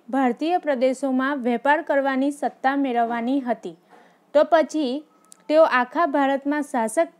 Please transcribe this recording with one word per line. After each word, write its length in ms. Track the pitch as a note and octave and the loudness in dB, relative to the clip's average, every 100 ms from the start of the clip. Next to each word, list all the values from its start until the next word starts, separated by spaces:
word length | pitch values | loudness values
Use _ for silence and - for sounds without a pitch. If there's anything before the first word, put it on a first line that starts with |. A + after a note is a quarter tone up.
| - | -6
ભારતીય 480 | C4 B3+ A#3+ D#4 F4+ | 0 0 0 -2 -2
પ્રદેશોમાં 800 | D4+ B3+ C4 B3+ C4+ B3+ C4+ D4 | -2 0 0 0 -2 -2 -2 -2
વેપાર 440 | A#3+ A#3 C#4 D#4 | -2 0 2 0
કરવાની 500 | D#4+ C#4+ C4+ C4 C#4 | 2 0 0 0 -2
સત્તા 440 | C#4+ B3 - C4 C#4+ | -2 -6 -2 -2 0
મેળવવાની 640 | C#4 A#3 A#3 A#3 A#3 C#4 | 0 0 -2 -2 -2 -2
હતી. 360 | A#3+ G#3+ F3+ E3 _ - _ _ _ | -2 -6 -8 -16 _ -20 _ _ _
તો 100 | C#4+ | 2
પછી 600 | D4+ D#4+ D4 D#4 B3+ C#4+ - _ _ - - | 4 2 2 -2 -2 -4 -10 _ _ -16 0
તેઓ 140 | D#4 | 4
આખા 420 | D#4+ B3 A#3+ D4+ E4+ | 4 4 0 0 0
ભારતમાં 560 | C#4+ C4+ C4+ C#4 D4 | 2 0 0 -2 -4
શાસક 460 | C#4+ B3+ A3 D#4+ E4 - | -4 -4 -2 -2 -2 -4